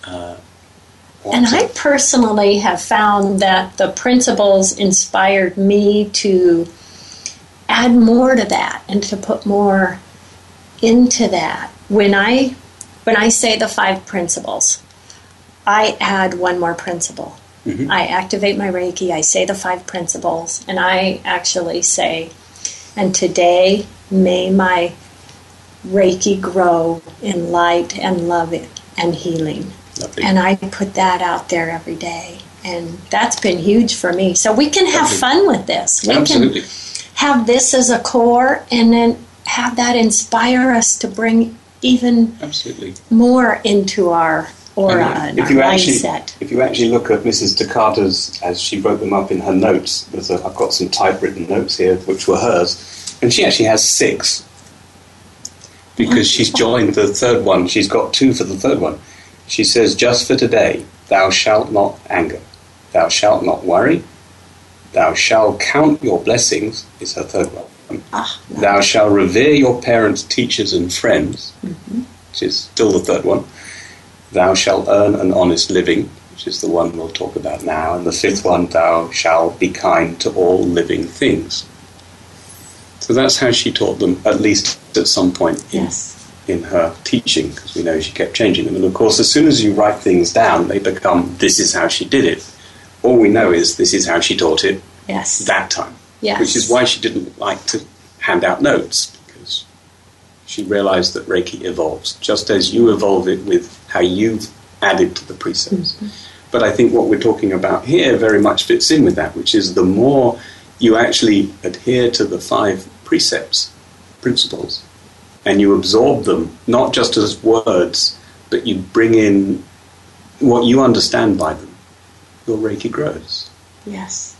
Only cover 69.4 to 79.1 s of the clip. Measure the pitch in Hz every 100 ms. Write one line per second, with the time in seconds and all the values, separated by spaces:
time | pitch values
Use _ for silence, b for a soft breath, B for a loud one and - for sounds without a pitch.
69.4 | 143 147 131 123 - 117 107 - - -
70.4 | - - - 87 87 - 120 80 - -
71.4 | - - 190 170 - 214 254 - - -
72.4 | 98 - - - 110 92 - 95 - 98
73.4 | - B B B B B B - - 98
74.4 | 101 95 - 98 - 101 104 101 92 92
75.4 | 90 82 - 92 87 85 - - - -
76.4 | - - 87 85 87 82 82 - - -
77.4 | 78 78 85 78 80 87 87 82 101 98
78.4 | 92 87 87 82 82 82 82